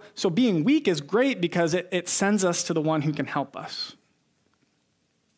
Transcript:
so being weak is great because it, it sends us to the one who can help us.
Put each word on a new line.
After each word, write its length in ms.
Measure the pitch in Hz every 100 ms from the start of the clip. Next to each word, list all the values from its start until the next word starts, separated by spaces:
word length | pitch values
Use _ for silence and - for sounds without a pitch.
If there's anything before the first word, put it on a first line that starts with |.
| -
so 160 | - 196
being 340 | 170 247 170
weak 240 | 170 311 214
is 140 | 156
great 400 | 143 214 262 190
because 320 | 170 180 165
it, 160 | 175 175
it 160 | 180 170
sends 380 | - 196 208 185
us 180 | 170
to 100 | -
the 80 | 160
one 200 | 151 156
who 100 | 143
can 140 | 151 139
help 320 | 147 135 -
us. 380 | - - - - _ _ _ _ _ _ _ _ _ _ _ _ _